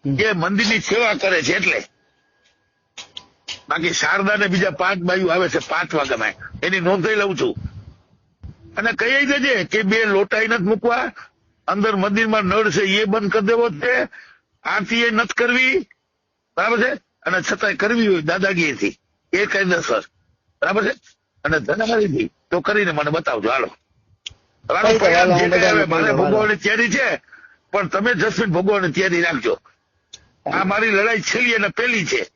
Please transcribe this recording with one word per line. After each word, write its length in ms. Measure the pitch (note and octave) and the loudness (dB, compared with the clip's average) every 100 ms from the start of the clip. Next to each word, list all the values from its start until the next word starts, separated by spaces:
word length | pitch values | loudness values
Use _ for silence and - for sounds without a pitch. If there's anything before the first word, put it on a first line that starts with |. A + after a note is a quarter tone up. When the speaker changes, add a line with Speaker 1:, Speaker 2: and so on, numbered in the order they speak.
Speaker 1:
હમ. 120 | C#3 C3+ | -4 0
Speaker 2:
કે 160 | G#3+ | 0
મંદિરની 480 | F#3+ E3+ G3+ G#3+ A3 | 0 0 0 0 -2
સેવા 340 | - G#3+ A#3 | 0 0 0
કરે 280 | G#3 F#3+ F3+ | 0 0 0
છે 100 | C3+ | 0
એટલે. 280 | F3+ F3 A#2+ - _ _ _ _ _ _ _ _ _ _ - - - - _ - - - | 0 0 -2 -6 _ _ _ _ _ _ _ _ _ _ -20 -20 -20 -20 _ -16 -16 -6
બાકી 240 | D#3 E3 | -4 -2
શારદાને 560 | - D3 F#3+ G3 G#3 G3+ | -2 0 0 0 0 0
બીજા 220 | F3+ F#3+ | 0 0
પાંચ 280 | D3 F#3 G3 | 0 -2 -2
બાયું 340 | F3 F#3 F#3 | -2 0 2
આવે 160 | E3+ F3 | 2 0
છે 100 | D#3+ | -2
પાંચ 360 | - D#3+ F3 | -4 -4 -2
વાગ્યામાં, 400 | D#3 C3+ A#2 G#2+ - - - | -2 -2 -2 -4 -6 -18 -8
એની 180 | F3+ F#3+ | -4 0
નોંધ 260 | F3 G3 E3+ | 0 0 0
લઈ 100 | G#3+ | 0
લઉં 200 | G3+ F3+ | 0 -2
છું. 180 | B2+ - - - - - _ _ _ _ - - - - | -4 -4 -10 -14 -20 -20 _ _ _ _ -20 -20 -10 -4
અને 140 | A3 | -4
કહી 340 | - A3+ C4+ C#4 | -2 0 0 2
દેજે 380 | C#4 C4+ A#3 | 0 0 0
કે 180 | E3+ G#3+ | 0 -2
બે 220 | G3 A3 | 2 2
લોટાઈ 440 | G#3+ G3 G3+ A3 A3 | 2 2 2 0 0
નથી 160 | A#3 | 0
મૂકવા, 480 | F#3 A3 A#3 A#3+ B3+ - - _ _ _ - | 0 0 0 0 -2 -8 -20 _ _ _ -4
અંદર 280 | F#3+ G#3+ G3+ | 0 0 2
મંદિરમાં 480 | G3 G3+ A3+ G#3+ | 0 2 2 2
નળ 260 | F#3+ G3+ G#3+ | 2 2 2
છે 120 | D#3 | 0
એ 220 | G3 G3+ | 2 0
બંધ 280 | G#3+ A3 G3+ | 0 0 0
કરી 140 | A3 G3+ | 0 2
દેવો 220 | A#3 A#3 | 2 0
છે, 380 | D3+ B3 B3+ D#4 - - _ _ _ | -2 -2 -2 -2 -8 -20 _ _ _
આરતી 380 | - G3 F#3+ A#3 | -4 -4 -2 0
એ 80 | A#3 | 2
નથી 240 | A3 A#3 - | 0 -2 0
કરવી, 500 | A#3+ B3 C4 F#4 A3+ _ _ _ _ _ _ - | 0 2 2 0 -4 _ _ _ _ _ _ -4
બરાબર 220 | G3+ A#3 | 0 0
છે? 120 | B3 C#4+ _ _ E3 | 0 -2 _ _ -4
અને 160 | F3+ | -2
છતાંય 340 | - G3+ G#3+ G3 | -2 -2 -2 0
કરવી 320 | G3+ A#3 A3 | 0 2 4
હોય 140 | F3+ | 2
દાદાગીરીથી, 760 | D3+ F3+ G3 F#3 D#3 B2 G2+ - _ _ _ | 0 0 0 0 -2 0 -4 -4 _ _ _
એ 140 | F3+ G#3 | -2 0
કાયદેસર, 560 | G3 F#3+ E3+ - A2+ - _ _ _ _ _ | 0 2 0 0 -2 -2 _ _ _ _ _
બરાબર 200 | E3 G3+ | -2 0
છે? 100 | G#3+ C4+ _ _ _ _ | 0 -4 _ _ _ _
અને 160 | D3 D#3 | -2 -2
ધનારીથી 680 | G#2+ F#3+ A3+ A3+ G3+ C#3 A2 _ _ | 0 -2 0 2 0 0 -4 _ _
તો 100 | F3 | -2
કરીને 320 | - G#3 F#3+ | 0 0 0
મને 180 | D3+ D3 | 0 -2
બતાવજો, 400 | D#3+ D#3 A#2 A2 | -2 -2 -2 0
હાલો. 200 | C3 A2+ - _ _ _ _ - - _ _ - | 0 -2 -8 _ _ _ _ -20 -20 _ _ -4
હાલો, 200 | E3+ G#3+ | 0 4
Speaker 1:
કઈ 100 | A3 | 4
Speaker 2:
પરિણામ 320 | G3 E3+ F3+ | 4 4 4
Speaker 1:
હાલો, 80 | F3+ | 4
Speaker 2:
જે 40 | |
Speaker 1:
હું 80 | F3 | 4
Speaker 2:
કાંઈ 140 | F3+ | 4
આવે, 220 | F#3 - F#3 | 4 2 2
Speaker 1:
બધાને 0 | |
Speaker 2:
મારે 160 | E3 | 0
Speaker 1:
કહી 100 | G#3+ | 2
દઉં, 60 | G#3 | 2
હાલો. 120 | - | 2
Speaker 2:
ભોગવવાની 260 | G#3+ G#3+ G#3 | 2 2 0
તૈયારી 340 | G3+ A3 A#3 | 0 0 0
છે, 320 | A3 B3 D#3 _ - - _ _ | 0 -2 -4 _ -20 -20 _ _
પણ 160 | G3+ F3+ | -4 -2
તમે 260 | F#3+ A3 | -2 0
જસમીન 360 | G3+ G#3+ - A3 | 0 0 0 0
ભોગવવાની 420 | E3 F#3+ G3+ F3+ | 0 2 2 0
તૈયારી 300 | C3+ F#3+ F3 | 0 0 0
રાખજો. 380 | E3+ D3 A2 - _ _ _ _ _ - _ _ - | 0 -2 -2 -2 _ _ _ _ _ -20 _ _ -6
આ 120 | E3 | -2
મારી 260 | F#3+ G3+ A3 | 0 0 2
લડાઈ 300 | G3 A3 A#3 | 2 2 0
છેલ્લી 340 | D#3 A3+ B3 | -2 -2 0
અને 140 | A3+ G3+ | 0 -2
પહેલી 380 | - A#3+ A3+ D#3+ | -2 -2 -2 -2
છે. 200 | B2+ F#2+ | -4 -4